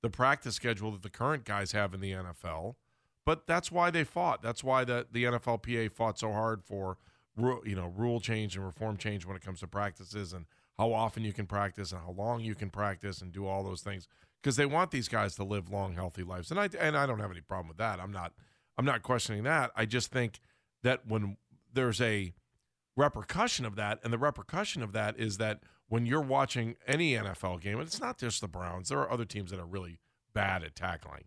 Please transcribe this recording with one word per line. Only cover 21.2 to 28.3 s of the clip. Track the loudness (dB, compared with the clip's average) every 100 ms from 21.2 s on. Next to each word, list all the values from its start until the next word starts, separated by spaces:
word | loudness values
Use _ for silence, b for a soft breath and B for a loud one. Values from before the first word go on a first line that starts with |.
| 0 -4 _ -20 _
there's | 2 2 4
a | 4 2 -2 -8 _ _ _ _ _ 4
repercussion | 4 4 -4 2 2 2
of | -2 -2
that, | -2 0
and | 0
the | 2
repercussion | 2 0 -4 -4 -2 -2
of | -2
that | 0 0 0
is | -2 0
that | -2 -2 b b _
when | 2
you're | 4 2
watching | 4 4 4 2 -2 -4 0
any | 2 4 2
N | 0
F | -2
L | -4 -2
game, | -2 -4
and | -4
it's | -4
not | -4 -4
just | -2